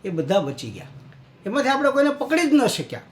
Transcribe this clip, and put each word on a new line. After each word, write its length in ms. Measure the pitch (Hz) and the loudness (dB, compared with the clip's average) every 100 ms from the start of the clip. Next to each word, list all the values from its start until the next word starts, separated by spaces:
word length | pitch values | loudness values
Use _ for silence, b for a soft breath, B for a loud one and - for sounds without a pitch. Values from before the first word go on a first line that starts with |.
એ 40 | 196 | -4
બધા 300 | 165 143 196 | -4 0 0
બચી 320 | 139 - 120 | 0 -8 -12
ગયા, 200 | 95 - - - - - - | -14 -18 -20 -20 -20 -20 -14
એમાંથી 240 | 196 262 254 | -4 0 0
આપણે 220 | 277 285 | 2 2
કોઈને 180 | 262 285 | 2 2
પકડી 400 | 285 254 320 320 | 0 -2 0 4
જ 40 | |
ન 140 | 294 240 | 4 4
શક્યા. 340 | - 123 113 - | -2 -8 -12 -14